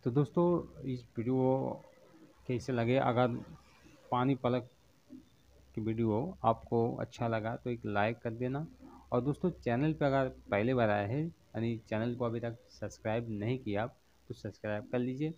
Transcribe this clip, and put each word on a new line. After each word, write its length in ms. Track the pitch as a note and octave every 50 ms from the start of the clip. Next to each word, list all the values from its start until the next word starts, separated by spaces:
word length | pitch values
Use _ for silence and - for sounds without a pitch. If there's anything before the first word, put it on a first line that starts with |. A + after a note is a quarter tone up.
| -
तो 80 | C3
दोस्तों, 680 | A#2+ C#3+ D3 C#3+ - F3 F3 F3 F3 E3 - - - - C3
इस 220 | C3+ B2+ B2+ A#2 - _ -
वीडियो 680 | A2+ A#2+ B2+ C3 C3 C3 C3 C3+ C3 C3 - - - - - - - - - - - - - - - -
कैसे 260 | B2+ A#2+ A#2 - C3
लगे, 220 | A#2+ A#2 A#2 B2
अगर 320 | C3+ C3 B2 A#2+ A#2+ B2+ B2 A#2+ - - - E2 - - - - - - - - - - -
पानी 240 | - B2 B2+ C3+ C#3
पालक 340 | B2 - B2 A#2+ B2+ A#2+ - - _ _ _ _ _ _ _ - - - _ _ _ _ - - - - - - A#2
की 40 |
वीडियो 560 | A2 A2 A2+ A2+ A#2 A2 G#2 G#2+ C#3 F3+ F#3+ - -
आपको 520 | A#2 A2+ - - - A#2+ A#2 A2+ A#2+ B2
अच्छा 320 | - A#2 - - - A#2+ A#2
लगा 280 | A2+ A2 G#2+ A2+ A#2+
तो 140 | C3 - B2+
एक 160 | A#2+ A2+ -
लाइक 320 | A2 G#2 G2+ G#2 A2 A#2 A#2
कर 140 | - A#2
देना। 360 | A2+ A2+ B2 B2+ C3 C#3 D#3+ E3 - - - - - - - -
और 100 | B2 B2
दोस्तों, 280 | A#2+ C#3+ C#3+ - - F3+
चैनल 440 | E3 - - B2 A#2 A#2+ C#3+ D#3 D#3
पर 120 | D3+ D3+
अगर 240 | C#3 C3+ C3+ C3+ C3 C3 - - -
पहले 220 | - G2+ G#2+ B2 C3
बार 160 | B2 A#2 G#2+
आए 180 | G#2 G#2 G2+ G#2
हैं 260 | A#2+ D3 D#3 E3+ - _ _ _ -
यानी 220 | A2 A2+ A#2 A#2 A2+
चैनल 380 | - - A2 G#2+ A2+ A#2+ A#2+
को 100 | B2 B2
अभी 140 | A#2 A2+ A#2+
तक 180 | A#2 A#2 A2+ A#2 - -
सब्सक्राइब 560 | - - - G2+ - - - A2 G#2+ A#2 A#2+ A#2
नहीं 300 | A2 G2+ G2+ A#2 C3 B2+
किया 240 | B2+ A2 G2+ G2+ A2+
आप, 140 | B2+ - _ _ _ _ _ _ _
तो 60 | A#2
सब्सक्राइब 560 | - - G#2+ G2 - - G#2+ G#2 G#2 - -
कर 80 | - B2
लीजिए। 300 | B2 B2+ B2+ C3 D3+ D#3 D#3+